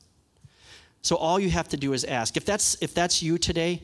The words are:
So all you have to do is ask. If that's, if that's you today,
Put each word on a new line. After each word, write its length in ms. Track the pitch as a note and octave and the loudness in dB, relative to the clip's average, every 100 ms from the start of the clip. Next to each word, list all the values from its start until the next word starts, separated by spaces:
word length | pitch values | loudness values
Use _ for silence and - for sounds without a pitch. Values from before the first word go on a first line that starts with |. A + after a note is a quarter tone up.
| _ _ _ _ - _ - - - _ | _ _ _ _ -20 _ -20 -20 -20 _
So 140 | - E3+ | -2 0
all 240 | D#3+ F#3+ | 2 2
you 100 | F#3+ | 2
have 180 | E3+ D#3 | 0 -2
to 60 | D3 | -4
do 160 | C#3 | -2
is 120 | C3 | -2
ask. 320 | - B2+ A2 D#3 | -2 -2 -2 -2
If 80 | |
that's, 320 | - G#3 - - | -2 0 0 0
if 140 | D#3+ | -2
that's 280 | - F3 - | 0 2 0
you 140 | D#3+ E3+ | 0 0
today, 460 | - E3+ E3 F3 | 0 0 0 -2